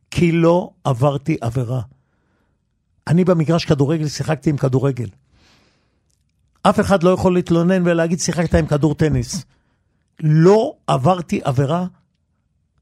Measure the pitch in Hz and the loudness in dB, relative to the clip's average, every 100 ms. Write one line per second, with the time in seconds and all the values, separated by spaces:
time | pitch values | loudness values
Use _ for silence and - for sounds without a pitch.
0 | _ - 175 165 165 175 233 - - 120 | _ -2 0 2 2 2 -2 -6 -4 0
1 | 143 139 - 156 120 123 117 127 107 _ | 0 -2 -4 -4 -4 -4 -4 -6 -8 _
2 | _ _ _ _ _ _ _ _ _ _ | _ _ _ _ _ _ _ _ _ _
3 | - 160 180 170 151 170 - 151 139 165 | -6 -2 2 2 2 0 0 0 0 -2
4 | 151 - 131 156 - 143 135 127 135 127 | -4 -6 -6 -4 -2 -2 0 0 -2 -4
5 | 107 - _ _ _ _ _ _ _ _ | -8 -12 _ _ _ _ _ _ _ _
6 | _ _ _ _ _ _ 190 208 202 190 | _ _ _ _ _ _ 0 0 2 2
7 | 170 185 185 180 175 170 170 190 175 170 | 2 2 2 0 0 0 2 0 0 0
8 | 165 175 - 160 165 170 151 147 151 147 | -2 -2 -4 -4 0 0 0 0 0 0
9 | 156 139 117 185 - _ _ _ _ _ | 0 0 -4 -8 -12 _ _ _ _ _
10 | _ - 156 156 165 214 269 - - 151 | _ -6 0 4 6 4 2 -6 -4 0
11 | 131 180 - 202 - 131 139 165 185 - | 2 0 -2 -6 -2 -2 0 -2 -4 -10
12 | _ _ _ _ _ _ _ _ | _ _ _ _ _ _ _ _